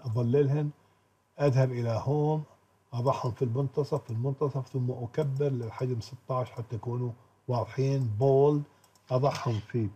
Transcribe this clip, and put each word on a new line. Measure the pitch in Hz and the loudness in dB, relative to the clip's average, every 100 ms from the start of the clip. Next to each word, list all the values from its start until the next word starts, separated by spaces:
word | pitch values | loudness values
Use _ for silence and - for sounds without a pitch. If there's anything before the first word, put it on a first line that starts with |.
أظللهن، | 127 113 120 139 139 147 147 - _ _ _ _ _ - | -4 0 2 4 4 2 -2 -6 _ _ _ _ _ 0
أذهب | 143 131 131 | 2 4 4
إلى | 120 117 110 | 2 -2 -2
هوم، | - 147 151 156 151 _ _ _ _ | 0 0 2 0 -4 _ _ _ _
أضعهم | 120 127 - 127 | -2 0 0 -2
في | 107 | -2
المنتصف، | 123 120 139 - 139 143 | 0 0 -2 -2 -2 -4
في | - | -4
المنتصف، | 113 135 135 147 135 127 | -4 -2 -2 -2 -2 -4
ثم | 135 123 | -2 -2
أكبر | 123 117 - 147 135 143 | -4 -4 -2 -2 0 0
للحجم | 127 113 - 131 120 | -2 -6 -4 -4 -4
ستاش | - - - 127 120 | -6 -10 -6 -4 -4
حتى | - 113 117 | -8 -8 -8
يكونوا | 123 120 123 110 _ _ - | -6 -4 -4 -8 _ _ -4
واضحين، | 120 104 - 135 139 120 104 | -2 -2 -2 0 0 0 2
bold، | 139 135 143 147 143 _ _ _ - | 4 6 6 4 -2 _ _ _ -4
أضعهم | 127 139 - - 107 | 0 0 0 -2 -4
في | - 123 104 | -2 -2 -2